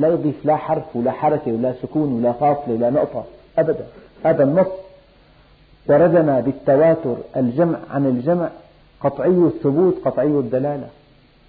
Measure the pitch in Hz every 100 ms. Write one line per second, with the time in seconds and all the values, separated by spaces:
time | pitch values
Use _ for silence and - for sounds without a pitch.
0 | 160 160 147 - 151 156 - 156 - 120
1 | 123 - 151 151 131 113 127 123 - 151
2 | 147 117 120 120 - - 123 113 120 143
3 | - 120 - - - 160 156 - - -
4 | - - 156 151 139 175 185 - - -
5 | _ _ _ _ _ _ _ _ - 147
6 | 170 170 151 131 127 127 - 135 165 160
7 | 123 117 - 139 123 135 170 - - 139
8 | 139 123 139 175 165 - - _ _ -
9 | 139 131 151 180 156 - 139 147 185 -
10 | 131 127 147 143 120 127 147 143 - -
11 | _ _ _ _